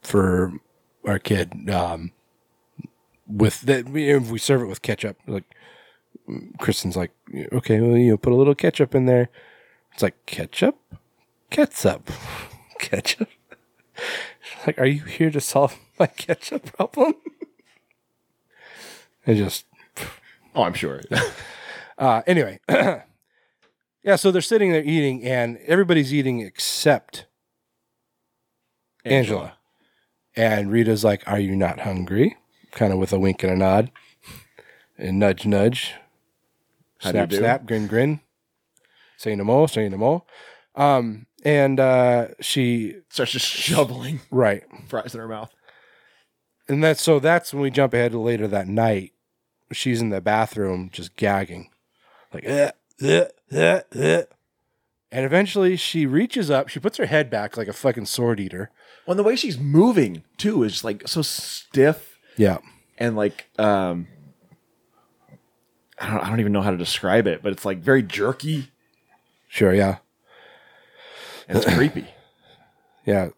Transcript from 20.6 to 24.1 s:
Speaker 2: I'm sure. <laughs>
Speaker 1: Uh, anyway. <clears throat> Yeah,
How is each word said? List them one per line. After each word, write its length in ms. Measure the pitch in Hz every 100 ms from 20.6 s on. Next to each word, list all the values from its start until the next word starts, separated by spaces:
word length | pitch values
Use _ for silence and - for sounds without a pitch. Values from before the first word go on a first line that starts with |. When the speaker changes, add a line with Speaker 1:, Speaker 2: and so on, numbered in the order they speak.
Speaker 2:
I'm 100 | 87
sure. 280 | 90 78 67 -
<laughs> 40 | - - - - - - - - -
Speaker 1:
Uh, 240 | 135 113 -
anyway. 340 | 180 117 92 -
<clears throat> 340 | 269 - 147 - _ _ _ _ _ _ _ _ _
Yeah, 140 | 214